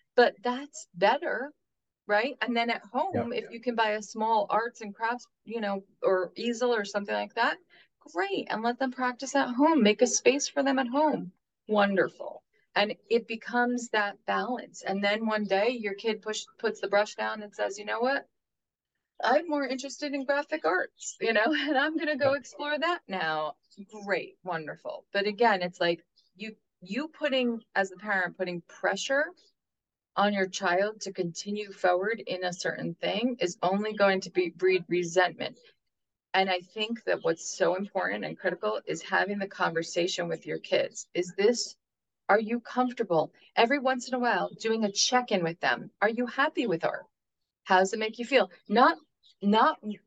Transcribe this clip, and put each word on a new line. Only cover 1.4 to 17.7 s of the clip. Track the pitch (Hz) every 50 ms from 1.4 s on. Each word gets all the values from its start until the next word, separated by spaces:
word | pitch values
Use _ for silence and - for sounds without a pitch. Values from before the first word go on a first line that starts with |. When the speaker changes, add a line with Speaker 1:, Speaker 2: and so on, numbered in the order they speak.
| 262 294 311 _ _ _ _ _ _ _ _ _ _
Speaker 1:
right? | - 208 208 233 277 262 -
And | - - 240
then | 233 233 233
at | 226 -
Speaker 2:
Yeah. | - 208 - 262
Speaker 1:
home, | 320 381 359 240 247 240
if | 233 220 - -
you | 240 233
can | 233 247 233
buy | 220 226 214
a | 208 214
small | 214 - - 220 214 226 226 214 202 -
arts | - 214 226 240 240 -
and | 226 202 196
crafts, | - 226 226 240 240 - - _ _ _
you | 202 220 233
know, | 214 202 196 196 196 _ _ -
or | - 190 190 185 180 175 -
easel | - - 233 240 226 247 247 240
or | 220 202
something | - - 208 202 202 214
like | 208 208 208 -
that, | 233 233 277 339 - _ _ _ - _ _ _ _ - - -
great. | 339 381 392 392 - - -
And | - 214
let | 226 233 247 -
them | 269 262
practice | 254 - 254 247 247 - 277 254 -
at | 277 - 247 240
home. | 233 285 320 330 285
Make | 214 208 214 -
a | 247
space | 240 - - - 240 262 285 - -
for | - 285
them | 269 269 269 262
at | 262 233
home. | 240 285 311 302 247 185 180 175 - _ _ _ _ _ _ -
Wonderful. | 214 208 202 202 196 185 147 - - - - - - - _ _ _ _ _ _ -
And | - 208 208 - - _ -
it | 226 233 226 -
becomes | 226 226 - - 240 240 240 247 247 240 233 -
that | - 214 202 202 196 - _
balance. | - 196 190 196 226 254 226 - - - -
And | - - 190 196
then | 202 202 208 220 226
one | 220 214 214 208
day | 196 190 190 208 240
your | 254 240 208 208 196
kid | 196 - 226 208 202
push, | - 214 214 - - - _ -
puts | - 220 208 -
the | - 196
brush | 196 202 214 208 -
down | - 214 214 220 214
and | 208 208 -
says, | - 208 202